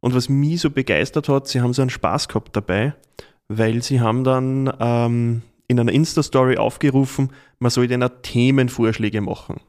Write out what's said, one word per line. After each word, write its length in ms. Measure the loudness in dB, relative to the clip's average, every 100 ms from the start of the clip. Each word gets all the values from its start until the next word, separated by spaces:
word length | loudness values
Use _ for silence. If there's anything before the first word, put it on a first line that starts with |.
Und 140 | 0
was 140 | -2 0
mich 320 | 0 2 0
so 100 | -2
begeistert 580 | -2 0 0 0 -2 0
hat, 200 | -2 0
sie 120 | -2
haben 120 | 0
so 100 | 0
einen 80 | -2
Spaß 380 | -2 -2 -2 -2
gehabt 260 | -6 -4
dabei, 400 | -8 -2 -2 -2 -6 _ _ -20 _ _
weil 340 | -2 0 0
sie 180 | 0 0
haben 220 | 2 0
dann, 500 | 0 0 0 -2 -2 -2
ähm, 640 | -2 0 0 0 0 -2 -6 _ _
in 140 | 0
einer 120 | 2
Insta-Story 680 | 2 2 0 0 2 2 2
aufgerufen, 720 | 0 0 0 2 0 -2 -4 -6 _ _
man 120 | -2
soll 180 | 0 0
denen 220 | 0 -2 -4
Themenvorschläge 1000 | -6 2 4 4 2 2 0 0 -2 -2
machen. 400 | -4 -8 -10 -16